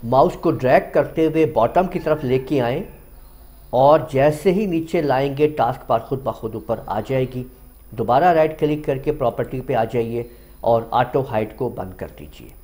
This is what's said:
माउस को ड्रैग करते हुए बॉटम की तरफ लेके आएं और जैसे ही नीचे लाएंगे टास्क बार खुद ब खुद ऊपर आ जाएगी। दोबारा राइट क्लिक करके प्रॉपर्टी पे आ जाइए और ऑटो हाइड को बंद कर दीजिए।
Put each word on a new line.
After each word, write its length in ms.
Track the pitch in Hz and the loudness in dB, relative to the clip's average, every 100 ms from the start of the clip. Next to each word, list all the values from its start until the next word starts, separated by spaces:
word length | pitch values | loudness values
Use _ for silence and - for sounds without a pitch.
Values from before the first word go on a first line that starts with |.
माउस 320 | 113 127 165 - | 2 4 4 2
को 140 | 175 | -2
ड्रैग 380 | 131 123 156 185 | 0 4 4 4
करते 320 | - 139 - 160 | 0 0 0 0
हुए 180 | 156 156 | 2 2
बॉटम 380 | - 120 175 185 | 2 2 2 0
की 120 | 180 | -2
तरफ 260 | 160 151 | -2 -2
लेके 340 | 139 131 131 147 | 0 -2 0 -2
आएं 220 | 120 135 214 - - - - - - - - | 0 -2 -6 -16 -20 -20 -20 -20 -20 -20 -4
और 360 | 120 135 156 - | 4 6 6 4
जैसे 380 | 135 143 147 202 | 2 2 2 0
ही 140 | 180 220 | 0 0
नीचे 360 | 165 160 214 | -2 -2 -2
लाएंगे 460 | 147 131 143 139 151 | 0 0 0 2 0
टास्क 360 | 147 117 127 - | 2 -2 -2 -2
बार 120 | 113 | -2
खुद 220 | 113 131 | 0 -4
ब 80 | 127 | -4
खुद 220 | 113 113 | -6 -8
ऊपर 300 | 107 - 110 - | -10 -6 -6 -4
आ 120 | 101 | -6
जाएगी। 440 | 107 131 131 127 127 - - - - | -2 -2 -2 -6 -12 -16 -20 -20 -18
दोबारा 400 | - 107 123 175 | -8 0 2 4
राइट 260 | 165 156 156 | 4 2 0
क्लिक 260 | 151 151 | -2 -2
करके 280 | 147 139 135 | -4 -4 -4
प्रॉपर्टी 480 | - 127 - 120 131 | -2 -2 -2 -6 -6
पे 140 | 127 | -4
आ 100 | 123 113 | -2 -2
जाइए 420 | 123 117 117 113 - - - | -2 -4 -6 -8 -14 -20 -6
और 260 | - 117 117 | 0 0 0
ऑटो 300 | 117 127 147 | -2 0 -2
हाइड 340 | 135 110 110 - | -2 -4 -4 -6
को 140 | 123 | -8
बंद 240 | 104 92 | -6 -12
कर 160 | 95 80 - | -12 -14 -14
दीजिए। 340 | 73 - 58 - | -20 -20 -20 -20